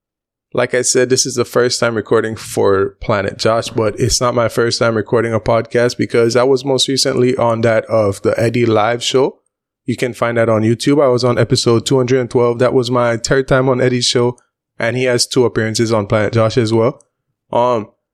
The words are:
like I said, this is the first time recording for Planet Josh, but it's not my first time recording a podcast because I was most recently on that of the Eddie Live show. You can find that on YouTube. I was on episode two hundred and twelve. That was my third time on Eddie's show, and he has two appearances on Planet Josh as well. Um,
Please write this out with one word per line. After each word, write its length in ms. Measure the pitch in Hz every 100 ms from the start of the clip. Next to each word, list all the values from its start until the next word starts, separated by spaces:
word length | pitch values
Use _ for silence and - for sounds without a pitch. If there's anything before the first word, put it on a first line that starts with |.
| _ _ _ _ _ -
like 180 | 127
I 80 | 127
said, 300 | 123 131 123
this 160 | 127 139
is 80 | 120
the 100 | 117
first 340 | 123 123 -
time 160 | 117 113
recording 400 | 101 117 110 110
for 640 | - - 104 98 98 -
Planet 340 | - 104 98 -
Josh, 320 | 113 113 113
but 320 | - 110 104
it's 180 | 120 -
not 160 | 123 120
my 140 | 113
first 300 | - 117 -
time 180 | 117 113
recording 380 | 101 120 113 113
a 40 |
podcast 600 | - 117 117 120 120 -
because 360 | 107 120 117 120
I 100 | 127
was 200 | 135 139
most 240 | 131 -
recently 480 | 135 135 131 123 123
on 240 | 117 113
that 240 | 117 110 -
of 380 | 110 104 98
the 120 | 107 104
Eddie 240 | 113 120 117
Live 400 | 107 107 120 -
show. 360 | 131 147 - _ _ _ _ -
You 120 | 113
can 180 | 127 113
find 240 | 117 117
that 100 | 113
on 140 | 110
YouTube. 400 | 110 117 - 143
I 60 | 139
was 160 | 123 123
on 140 | 120
episode 460 | 120 127 - 117 -
two 140 | 135
hundred 220 | 123 131
and 100 | 117
twelve. 280 | 127 120 117
That 140 | 123
was 180 | 131 120
my 280 | 123 120 117
third 280 | - 139 131
time 220 | 135 131
on 120 | 127
Eddie's 260 | 123 123 123
show, 320 | 127 120 120 _ _ _ -
and 180 | 113 120
he 80 | 127
has 220 | 123 -
two 180 | 135 117
appearances 480 | - 110 110 110
on 140 | 113 98
Planet 260 | 113 104
Josh 240 | 113 110 127
as 160 | 110
well. 300 | 113 113 - _ _ _ _ _
Um, 400 | 117 120 120 101 _ _